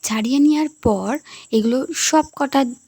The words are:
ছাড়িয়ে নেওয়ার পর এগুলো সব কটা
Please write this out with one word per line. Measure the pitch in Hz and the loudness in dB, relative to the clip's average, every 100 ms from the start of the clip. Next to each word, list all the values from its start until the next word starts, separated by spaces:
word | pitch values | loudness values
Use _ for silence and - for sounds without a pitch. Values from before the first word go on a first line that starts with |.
ছাড়িয়ে | - 220 220 277 | -4 -4 -2 2
নেওয়ার | 294 302 302 _ | 4 2 -2 _
পর | 233 202 190 294 - - - | -2 0 -2 -6 -8 -20 -2
এগুলো | 226 220 247 - 311 | 0 0 -2 -4 -4
সব | - 311 302 - | 0 0 0 -4
কটা | 277 277 262 247 | -2 0 0 -4